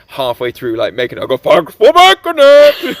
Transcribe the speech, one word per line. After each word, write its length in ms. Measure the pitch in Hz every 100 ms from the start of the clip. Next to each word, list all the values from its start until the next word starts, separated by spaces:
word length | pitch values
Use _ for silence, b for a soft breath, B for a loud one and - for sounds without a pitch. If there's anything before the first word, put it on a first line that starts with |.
| b
halfway 440 | - 131 120 123
through, 240 | 117 123 113
like, 180 | 107
making 240 | 104 123 113
it, 40 |
I'll 60 | 117
go, 100 | 127
Thanks 360 | - 151 156
for 180 | - 220
making 420 | 330 370 381 330 330
it! 600 | 277 285 294 294 302 -